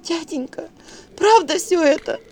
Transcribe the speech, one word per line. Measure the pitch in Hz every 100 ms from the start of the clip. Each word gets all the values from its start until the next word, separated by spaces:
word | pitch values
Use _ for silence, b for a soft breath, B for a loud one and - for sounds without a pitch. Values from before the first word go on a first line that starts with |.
Тятенька, | - 339 320 294 254 - 330 _ B B B -
правда | 392 440 302 370
всё | - 359
это? | 311 302 - - -